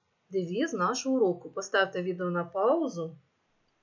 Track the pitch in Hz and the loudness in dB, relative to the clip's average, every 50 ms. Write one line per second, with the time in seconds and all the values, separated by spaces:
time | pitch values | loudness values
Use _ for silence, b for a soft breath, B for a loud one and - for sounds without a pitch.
0 | _ _ _ _ _ _ 190 190 175 165 180 220 311 311 262 190 180 196 247 254 | _ _ _ _ _ _ -4 -4 -2 -2 0 0 0 0 0 0 0 0 0 0
1 | - 269 262 254 220 180 175 - - - - 196 196 - - 202 190 185 - 185 | 0 0 2 4 4 4 2 0 -6 -8 -8 -8 -4 0 2 2 2 2 0 -2
2 | 175 185 180 175 185 175 175 175 175 175 - 190 196 240 302 339 311 247 180 170 | -2 -2 -2 -2 -2 -2 0 -2 -2 -2 -2 2 4 4 4 4 2 -2 -4 -6
3 | 160 165 156 - _ _ _ _ _ _ _ _ _ _ _ _ | -6 -8 -10 -14 _ _ _ _ _ _ _ _ _ _ _ _